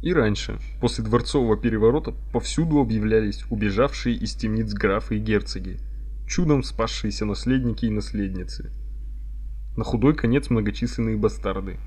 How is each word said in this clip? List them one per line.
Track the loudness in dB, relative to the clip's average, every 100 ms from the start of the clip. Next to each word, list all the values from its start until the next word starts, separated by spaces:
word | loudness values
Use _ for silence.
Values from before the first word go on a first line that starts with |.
И | 2
раньше, | 4 4 2 -4 -6 -8 -2
после | 0 0 2
дворцового | 2 4 2 4 4
переворота, | 2 6 6 4 -2 -8 -4
повсюду | -4 -2 0 4 4
объявлялись | 4 2 4 4 2 -4 -4
убежавшие | -2 0 4 2 2 -2 0
из | -2 -2
темниц | -2 0 -2
графы | 0 2 2 0 -2
и |
герцоги, | 2 2 2 -6 -8 -8 -8 -8 -10 -10 -4
чудом | 0 4 2
спасшиеся | 2 -2 -4 -2 -4 -2
наследники | -4 -2 0 0 0 0 0
и |
наследницы. | -2 -2 -4 -4 -4 -8 -8 -10 -8 -10 -10 -10 -10 -10 -10 -10 -10 -8 -6
На | -2
худой | 4 4 4
конец | 2 2 2
многочисленные | 0 0 -2 -4 -2 -2 0
бастарды. | 0 0 -4 -4 -6 -10